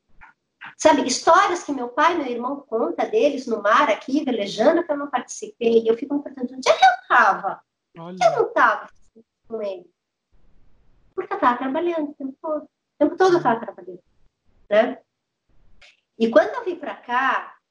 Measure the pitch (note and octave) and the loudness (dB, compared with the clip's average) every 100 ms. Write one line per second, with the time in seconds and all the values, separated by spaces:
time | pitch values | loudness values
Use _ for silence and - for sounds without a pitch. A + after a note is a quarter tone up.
0 | _ - - _ _ _ - - D#4 D4+ | _ -20 -20 _ _ _ -20 -6 -2 0
1 | B3+ - - F#4 G4+ F4 - C4 A#3+ - | 0 -4 2 2 2 -2 -6 -8 -6 -2
2 | D#4+ F4 C4 A#3 B3 C#4 - A3+ D#4 - | 0 0 -4 -6 -6 -10 -6 -4 -4 -4
3 | - G#3+ C#4+ C#4 A#3+ G#3+ G3+ B3 D4+ - | -2 0 0 -2 -6 -4 2 2 2 -2
4 | - C#4+ C4 A3 G3 F3 C4 E4+ E4+ C#4+ | -2 -4 -2 -4 -4 2 2 2 0 -4
5 | C#4+ B3 - - G3+ - A3+ A3+ A3 A3+ | -4 -6 -8 -14 -14 -2 2 4 4 0
6 | C#4 C#4+ - - B3 C4 - E5 F#5 F5+ | 0 -6 -6 -10 -10 -2 2 6 6 4
7 | - B3 G#3+ F#3 F#3+ E3 _ _ _ E3+ | 2 4 4 2 -4 -8 _ _ _ -18
8 | E3 F#3 E5+ A#4+ - D#4 A#3+ G#3 - _ | -12 2 2 4 0 4 4 2 -6 _
9 | _ A3+ _ _ - A3+ G#3 F#3 F3 _ | _ _ _ _ -12 -8 -8 -10 -16 _
10 | _ _ _ _ _ - - - _ _ | _ _ _ _ _ -20 -20 -20 _ _
11 | _ - - G4 B3+ A#3+ C4+ D4+ F4 E4 | _ -10 -8 0 0 0 -2 -2 -2 -4
12 | D4 - C4+ - D#4+ D4+ - _ _ - | -6 -8 -12 -10 -6 -6 -8 _ _ -2
13 | D4 - F#4+ F4 B3 A3+ - - F3+ F3+ | 0 4 4 4 2 -2 -4 -14 -18 -20
14 | _ _ _ _ _ _ - G#3 B3+ C4 | _ _ _ _ _ _ 0 2 2 -2
15 | _ _ _ _ _ _ - - - _ | _ _ _ _ _ _ -20 -20 -20 _
16 | _ - A3+ D4+ G4 B4 F#4+ - A#3+ G3 | _ -2 4 4 4 -2 -8 -8 -10 -12
17 | - B3 C4 A3 - - _ | -4 -2 0 -2 -6 -20 _